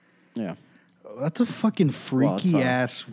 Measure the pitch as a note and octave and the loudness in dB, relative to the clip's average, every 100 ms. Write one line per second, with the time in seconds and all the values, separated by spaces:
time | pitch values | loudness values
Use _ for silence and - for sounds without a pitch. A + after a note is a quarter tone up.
0 | _ _ _ A#2+ G2 - _ _ _ _ | _ _ _ -8 -8 -8 _ _ _ _
1 | - A2 D#3 - A#3+ - A3 - D#3+ - | -16 -6 -4 0 -2 0 -2 2 2 0
2 | - C3 C3+ F#2+ F3+ D3+ B2+ B2+ A#2+ - | -2 2 2 2 2 2 2 0 -2 -4
3 | - | -12